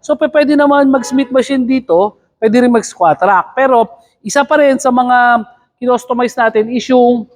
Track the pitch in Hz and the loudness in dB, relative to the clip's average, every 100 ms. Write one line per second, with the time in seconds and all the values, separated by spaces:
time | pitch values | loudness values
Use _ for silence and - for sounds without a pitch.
0 | - 285 302 302 285 285 285 285 269 262 | -6 -2 -2 0 0 2 2 2 2 0
1 | - 262 254 262 262 269 247 262 254 170 | -2 -4 -2 -2 -2 -2 -2 -4 0 0
2 | 208 - _ _ 220 240 247 233 - - | 0 -6 _ _ 0 2 2 0 -4 -2
3 | 170 147 185 185 - 254 262 240 220 - | 0 0 0 0 -2 -2 0 0 0 -6
4 | _ _ 208 285 277 302 285 262 262 247 | _ _ -4 -2 0 2 2 0 0 0
5 | 247 247 240 233 214 _ _ _ 247 240 | 0 2 2 0 -4 _ _ _ -2 -2
6 | - 247 247 - 226 214 220 247 - 254 | -2 -4 -4 -2 0 0 -2 -4 0 2
7 | 240 240 208 | 2 0 -6